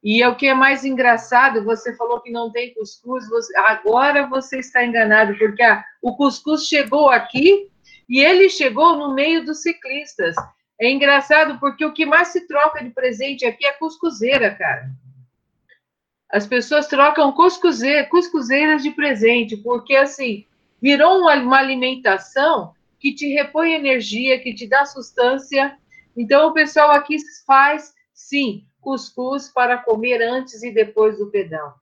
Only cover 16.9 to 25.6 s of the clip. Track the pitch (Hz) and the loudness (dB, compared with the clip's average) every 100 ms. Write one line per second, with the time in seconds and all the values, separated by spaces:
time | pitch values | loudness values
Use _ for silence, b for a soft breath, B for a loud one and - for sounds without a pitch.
16.9 | 269 285 302 285 269 370 - 359 247 254 | 2 4 4 0 4 2 4 0 0 0
17.9 | 294 285 349 349 320 240 269 311 302 277 | 0 2 0 0 -4 -2 0 2 0 -2
18.9 | 285 294 233 226 240 220 214 220 240 233 | -4 -4 0 2 2 -2 -8 -6 -6 0
19.9 | 185 285 294 262 202 _ _ _ _ 262 | 2 2 -2 -8 -8 _ _ _ _ 0
20.9 | 285 311 381 339 294 247 269 269 262 254 | 4 4 4 4 2 2 0 2 -2 -4
21.9 | 262 220 190 - 269 294 285 170 _ _ | -4 -2 -2 -4 -2 0 0 -4 _ _
22.9 | _ 277 - 285 285 285 311 330 320 277 | _ -8 -6 -4 -4 -4 -2 -2 -2 -2
23.9 | 262 208 208 262 262 254 202 233 262 285 | -4 -4 -6 -2 -2 -4 -12 -2 -2 -2
24.9 | 277 233 - 247 269 - 277 | -6 -16 -2 -2 -2 -4 -4